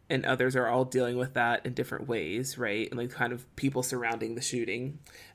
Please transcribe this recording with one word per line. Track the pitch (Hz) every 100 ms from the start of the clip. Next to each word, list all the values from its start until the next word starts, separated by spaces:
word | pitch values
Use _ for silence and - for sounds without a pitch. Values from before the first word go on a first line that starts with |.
| -
and | 135 -
others | 127 127
are | 127 117
all | 123
dealing | 127 127 123 123
with | 127
that | 127 117 117
in | -
different | 123 120 - -
ways, | 113 78 104 139 -
right? | 117 104 113
And, | -
like, | 120
kind | - 120
of | 123 - -
people | 139 131
surrounding | 127 127 117 113 113
the | 117
shooting, | - 123 113 113 131 156 - - -